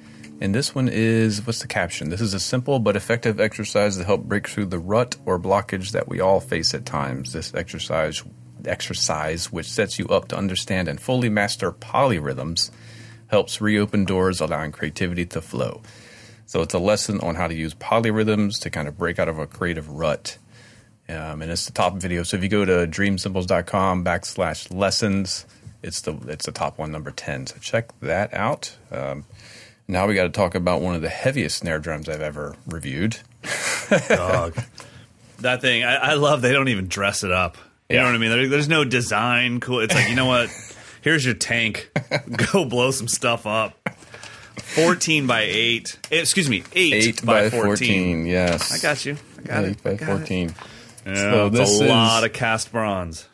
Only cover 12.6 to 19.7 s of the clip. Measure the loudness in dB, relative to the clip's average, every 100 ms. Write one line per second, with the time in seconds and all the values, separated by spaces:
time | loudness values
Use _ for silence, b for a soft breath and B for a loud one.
12.6 | -4 B B B B B 0 0 2 0
13.6 | 2 2 2 2 2 4 2 2 -2 -2
14.6 | -4 -6 -6 -2 -4 -2 -4 -6 -8 -6
15.6 | -6 -6 B B B B B B -6 -4
16.6 | -2 0 2 2 0 -2 -2 -2 -4 -4
17.6 | -6 -8 0 2 2 2 2 2 0 -2
18.6 | -6 -6 -6 -4 -4 0 -2 -2 -8 -4
19.6 | -4